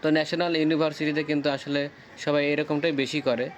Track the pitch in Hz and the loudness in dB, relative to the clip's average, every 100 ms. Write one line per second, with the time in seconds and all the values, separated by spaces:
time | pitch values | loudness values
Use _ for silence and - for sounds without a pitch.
0 | 160 156 151 170 175 160 156 160 156 151 | 2 2 2 -2 0 2 2 2 0 0
1 | 151 151 151 151 143 135 147 143 143 - | -2 0 0 0 0 -2 -2 -2 -4 -8
2 | - - - 147 143 147 151 147 165 143 | -20 -8 0 2 2 0 0 0 0 0
3 | 135 151 139 117 123 | -2 0 0 0 -2